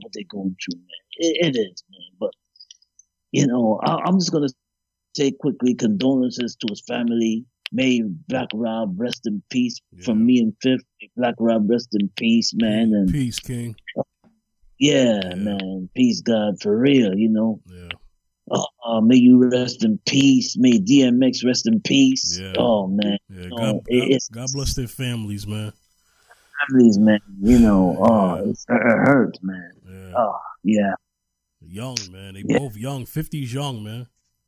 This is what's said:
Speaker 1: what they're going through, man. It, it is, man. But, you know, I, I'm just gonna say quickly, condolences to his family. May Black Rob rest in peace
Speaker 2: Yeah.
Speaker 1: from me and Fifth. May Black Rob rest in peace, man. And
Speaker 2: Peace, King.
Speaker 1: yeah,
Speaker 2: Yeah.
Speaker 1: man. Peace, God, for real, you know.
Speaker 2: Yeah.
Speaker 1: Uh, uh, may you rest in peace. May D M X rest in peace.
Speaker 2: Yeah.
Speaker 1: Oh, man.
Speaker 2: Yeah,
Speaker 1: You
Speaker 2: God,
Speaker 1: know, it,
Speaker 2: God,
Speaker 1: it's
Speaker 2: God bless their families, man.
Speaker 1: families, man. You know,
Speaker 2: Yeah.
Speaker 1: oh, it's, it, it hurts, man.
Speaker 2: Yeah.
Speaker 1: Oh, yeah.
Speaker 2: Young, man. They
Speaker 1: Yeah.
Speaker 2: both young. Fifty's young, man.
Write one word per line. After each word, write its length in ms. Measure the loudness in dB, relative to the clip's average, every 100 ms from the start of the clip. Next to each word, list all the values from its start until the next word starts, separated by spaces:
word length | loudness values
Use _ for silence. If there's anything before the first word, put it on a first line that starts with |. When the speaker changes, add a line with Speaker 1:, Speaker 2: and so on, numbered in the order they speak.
Speaker 1:
what 120 | -12
they're 120 | -14 -14
going 280 | -8 -8 -8
through, 140 | -10 -12
man. 80 | _ -20 _ -4
It, 380 | -2 0 0 0
it 20 |
is, 240 | -4 -8 -20
man. 100 | _ -20 _
But, 120 | -8 -8 _ _ -20 _ _ _ _ _ _
you 140 | 0 0
know, 340 | 2 0 0
I, 120 | -2 -2 0
I'm 120 | 0
just 140 | 0
gonna 160 | -2 -2 -6 _ _ _ _ _ -4
say 160 | -2
quickly, 420 | -2 -4 -2 -2
condolences 800 | 0 0 0 0 0 0 -4 -8 -6
to 60 | -8
his 120 | -8 -8
family. 580 | -4 -2 0 0 -2 -6 _ -10
May 300 | -2 0 0
Black 460 | -2 -8 -6 -6 -6
Rob 420 | -6 -4 -4 -6 -4
rest 280 | -6 -6 -6
in 160 | -8 -6
peace 280 | -4 -4 -6 -18
Speaker 2:
Yeah. 120 | -10
Speaker 1:
from 200 | -2 2 4
me 140 | 4
and 120 | 2 0
Fifth. 220 | -2 -2 -4 _
May 100 | -16 -4
Black 180 | -4 -2
Rob 300 | 0 0 0
rest 180 | 0 -2
in 160 | -4 -4 -4
peace, 360 | 0 0 0
man. 380 | -2 -2 0 2
And 180 | 2 0
Speaker 2:
Peace, 260 | 0 -4 -6
King. 380 | -8 -10 -10 -12 -12 -10 -10 _ _ _ _ _ _ -2
Speaker 1:
yeah, 420 | 2 4 4 2
Speaker 2:
Yeah. 100 | -2 -6
Speaker 1:
man. 520 | -4 -4 -6 -10 -8
Peace, 260 | 0 0 0
God, 400 | -2 0 0 -2
for 160 | -2 2
real, 380 | 4 4 2
you 140 | 2 0
know. 320 | 2 0 -4 -10
Speaker 2:
Yeah. 220 | -18 -16 -18 -20 _ _ _ -6
Speaker 1:
Uh, 140 | -6 -6 -8
uh, 160 | -4 2
may 140 | 4
you 340 | 6 8 8 6
rest 360 | 2 -2 -2
in 160 | -2 -2 -2
peace. 480 | 2 4 4 2 2
May 200 | 4 4
D 260 | 4 4
M 180 | 6 4
X 220 | 2 0
rest 240 | -2 0 0
in 120 | 0
peace. 560 | 2 4 4 2 -4 -6
Speaker 2:
Yeah. 140 | -6 -2
Speaker 1:
Oh, 300 | 2 2 0
man. 300 | -2 -2 -4 -8
Speaker 2:
Yeah, 140 | -16
Speaker 1:
You 60 | -12
Speaker 2:
God, 100 | -6
Speaker 1:
know, 220 | -4 -4 0
it, 140 | 0
Speaker 2:
God, 100 | 2
Speaker 1:
it's 180 | 0 -2
Speaker 2:
God 200 | -10 -8
bless 220 | -6 -6
their 140 | -6 -8
families, 580 | -8 -8 -6 -8 -8 -8
man. 260 | -8 -8 -12 _ _ _ _ _ _ _ -8 0
Speaker 1:
families, 300 | 6 6 6
man. 220 | 4 2 -2 -4
You 200 | 4 6
know, 320 | 6 4 2
Speaker 2:
Yeah. 140 | 2 2
Speaker 1:
oh, 400 | 4 2 -2 -4
it's, 160 | -6 -4
it, 40 |
it 60 | 0 2 2 4
hurts, 320 | 4 2 -2
man. 260 | -10 -10 -14 -20 -20
Speaker 2:
Yeah. 240 | -20 -6 -2
Speaker 1:
Oh, 180 | -2 -4 -12 -6
yeah. 300 | 0 0 0 -4 _ _ _ _ _ _
Speaker 2:
Young, 340 | -18 -12 -10 -8 -10
man. 240 | -14 -18
They 80 | -10
Speaker 1:
Yeah. 140 | -4 -4
Speaker 2:
both 180 | -4 -8
young. 300 | -10 -8 -8
Fifty's 480 | -8 -8 -8 -8
young, 300 | -6 -8 -8
man. 240 | -12 -12 -16 _ _ _